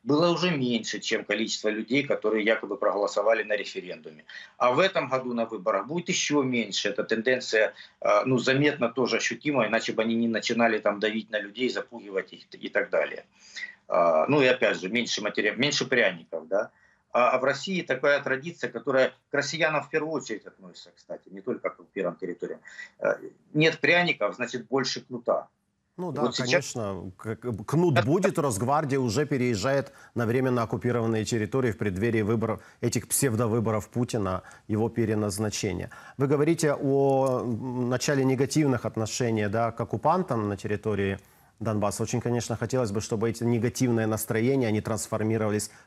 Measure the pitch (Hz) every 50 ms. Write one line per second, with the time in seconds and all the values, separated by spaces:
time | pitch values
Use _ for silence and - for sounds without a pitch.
0 | - 120 147 151 175 175 170 151 175 180 165 135 127 123 117 110 101 - 107 98
1 | - - 113 101 - - 104 107 113 104 - - - 107 107 110 110 - 127 143
2 | 139 - 101 - - 107 110 110 101 110 110 - - 98 101 - 104 98 92 101
3 | 101 - - - - 110 113 110 104 107 104 - - - - 98 90 90 82 80
4 | 78 82 78 78 - - - - - - _ - 123 127 127 156 185 190 - 165
5 | 147 123 131 131 120 123 120 117 113 113 113 101 90 110 101 98 101 127 160 175
6 | 170 190 180 - - - 147 147 131 131 123 117 110 101 - - - 101 - -
7 | 98 - 113 110 110 127 127 120 - - 110 107 104 - - - - - _ _
8 | - - 104 104 104 131 131 117 120 131 131 139 147 147 147 - 120 117 - 135
9 | 120 107 113 104 - - 110 - - 151 143 127 110 101 113 110 - - 104 113
10 | 110 113 113 117 117 117 110 104 - - 117 120 117 113 107 104 - 104 104 101
11 | 104 107 110 110 107 - 107 104 101 104 104 123 127 117 98 98 - - 120 107
12 | 98 101 95 92 90 - 87 85 - _ - - - - - - - - 90 80
13 | 73 69 - - - _ _ _ - - - - - - - _ _ - - 90
14 | 85 85 80 78 - - 143 151 131 127 127 - 117 101 98 82 87 92 113 120
15 | 110 - - 98 107 104 - 113 101 104 101 110 135 147 143 - 143 - 131 120
16 | 107 95 90 82 - _ 87 82 80 - 95 104 117 - - _ _ _ _ _
17 | _ _ - 117 123 113 131 123 131 139 135 - - 196 190 170 - - 131 135
18 | 151 143 143 135 - 135 131 131 139 170 - - - 123 - 113 - 139 131 131
19 | 131 127 - _ _ _ - 139 139 - 160 156 160 156 156 143 139 - - 156
20 | 151 160 156 127 - - 107 95 - 90 - _ 95 90 85 - - 90 _ _
21 | _ - 82 - - 90 92 98 95 127 113 - - 90 - - 85 _ _ 98
22 | 92 87 82 - 92 87 85 - 90 87 82 - - - - - - - _ -
23 | - - 104 - - - - _ _ _ - 151 156 160 - - - 147 170 175
24 | 175 160 139 - 104 101 - - 120 117 - 120 110 - 127 135 127 - - 120
25 | - - 127 117 - 113 90 - - - _ _ _ _ _ _ _ _ _ 175
26 | 180 175 127 120 120 120 - - 127 123 165 175 131 - - 123 107 98 95 90
27 | 98 95 - - - 110 107 - - 123 107 95 110 - 143 165 180 175 131 -
28 | - 127 165 208 185 185 - 165 147 139 104 101 123 127 143 156 156 127 139 135
29 | 127 117 98 139 151 147 151 120 123 123 117 92 98 135 139 139 127 - - -
30 | - - _ 117 117 107 117 131 127 131 123 120 113 - 123 - - 120 117 120
31 | 113 113 113 110 104 - 123 110 107 92 - 135 123 117 98 - 107 104 90 95
32 | 110 120 113 110 104 101 117 107 113 110 101 - - - - _ 123 117 - 117
33 | - - - - 143 131 110 107 123 107 110 120 104 113 110 104 - - - 120
34 | 123 - - 113 98 92 92 87 - - - - _ - 107 107 113 113 113 120
35 | 113 104 110 107 107 104 92 101 110 104 - - - 101 90 90 90 - - -
36 | - - - - 143 135 147 139 151 160 170 160 160 147 135 - 143 135 139 139
37 | 139 139 135 135 135 135 127 117 95 123 113 107 120 127 123 127 123 120 127 123
38 | - 156 143 135 131 131 131 123 139 - - 156 151 139 123 113 - 110 - 113
39 | 110 - - - 127 117 113 107 104 101 101 117 117 113 110 - 113 - - 107
40 | - 147 175 185 180 - 123 113 104 101 101 - - 101 104 98 - 110 101 98
41 | 98 98 98 - - - _ _ _ _ _ _ 107 113 107 104 104 101 - -
42 | 113 - - 117 - 120 120 120 - - 113 - 120 - 131 127 123 101 101 110
43 | - - 117 101 113 117 107 - 117 120 120 113 113 120 - - 135 120 117 113
44 | 110 107 107 107 - - 113 110 117 131 139 135 120 107 107 107 - - 113 104
45 | - - 113 104 107 110 113 110 110 104 104 104 - - - - -